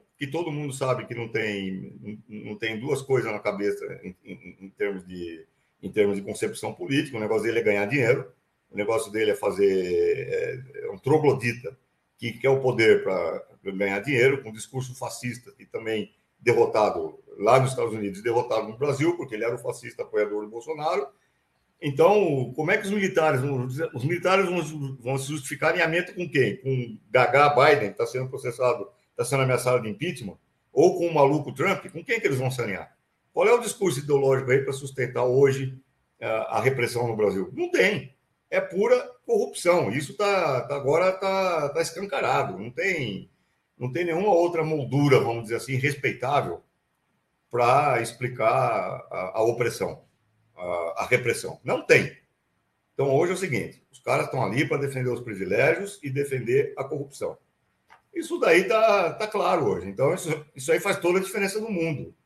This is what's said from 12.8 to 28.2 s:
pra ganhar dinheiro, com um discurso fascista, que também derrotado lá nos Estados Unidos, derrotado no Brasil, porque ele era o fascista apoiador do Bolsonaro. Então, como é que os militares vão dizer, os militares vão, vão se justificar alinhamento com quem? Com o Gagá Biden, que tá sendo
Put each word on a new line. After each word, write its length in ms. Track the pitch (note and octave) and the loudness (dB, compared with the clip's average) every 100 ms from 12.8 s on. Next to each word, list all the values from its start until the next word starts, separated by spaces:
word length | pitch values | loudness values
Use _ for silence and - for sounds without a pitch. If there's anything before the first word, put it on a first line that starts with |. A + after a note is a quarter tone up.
| A2 G2 | 6 6
pra 400 | G2+ F#2 E2 - - _ | 4 -2 -2 -4 -10 _
ganhar 360 | G2 F#2+ G2 G2 | -10 -2 -2 -2
dinheiro, 440 | G2+ C3 C3 C#3 | -2 4 4 2
com 60 | A2 | -6
um 40 | |
discurso 400 | A2 - C3 B2+ | -14 -12 -10 -10
fascista, 580 | B2 A#2+ - B2 A2+ - | -10 -10 -8 -10 -10 -16
que 120 | - G2+ | -20 -12
também 480 | A2+ A2 A2 G2+ _ _ _ | -8 -4 -4 -4 _ _ _
derrotado 800 | A#2 A#2 A2 A2 G#2 F2 D#2+ - - - | 2 4 4 4 2 0 -6 -10 -18 -2
lá 220 | G2+ C3 | 4 6
nos 120 | C3 | 4
Estados 220 | B2 A#2 | -2 -4
Unidos, 280 | A2 G2+ F#2+ | -4 -6 -4
derrotado 460 | A#2 A#2 A#2+ A2 G#2 | -2 0 0 -2 -4
no 100 | A#2+ | -4
Brasil, 400 | C#3+ C3 D#3+ F3 | -2 0 0 0
porque 160 | C#3 | -6
ele 100 | G#2+ | -6
era 120 | A#2 A#2+ | -4 -4
o 40 | |
fascista 440 | C3 A2+ A#2+ - | -8 -10 -12 -12
apoiador 400 | G#2+ G#2+ G#2 G#2 | -4 -2 0 -2
do 80 | G#2+ | -8
Bolsonaro. 560 | A2+ C#3+ D#3 D3+ F#3+ - _ _ _ _ _ _ - | -12 -10 -4 -2 -2 -4 _ _ _ _ _ _ -8
Então, 720 | D3 C3+ E3 G#3 F3+ C#3 A#2+ - | -4 4 6 6 4 0 -2 -4
como 140 | D3+ | 0
é 80 | G#3+ | 0
que 80 | G#3 | 0
os 60 | |
militares 500 | G#3 F#3+ E3 D#3 C#3 | 0 0 2 2 2
vão 240 | C#3 C3 B2+ | 0 -2 -4
dizer, 240 | C3 D#3+ | -6 -6
os 120 | C3 | -4
militares 420 | C3+ F3 F3+ F#3+ F#3 | -4 0 2 2 2
vão, 520 | F3 D3+ D#3 C#3 C3+ | 0 -4 -6 -10 -8
vão 200 | A#2 C3+ | -4 -4
se 120 | C3+ | -4
justificar 420 | D3+ - C#3+ D#3 | -8 -8 -2 0
alinhamento 420 | F3 D#3+ E3 F3 | 2 0 0 -2
com 160 | - F3 | -6 -2
quem? 280 | C#3+ A2+ F#2+ | 2 2 0
Com 120 | C3+ | -2
o 280 | C3 A#2 G#2+ _ | -2 -4 -10 _
Gagá 400 | B2+ C#3+ C#3 D3 | 4 6 6 6
Biden, 420 | - D3 C#3+ G2+ | 8 6 6 2
que 60 | - | -4
tá 80 | A#2 | -4
sendo 240 | C3 | -4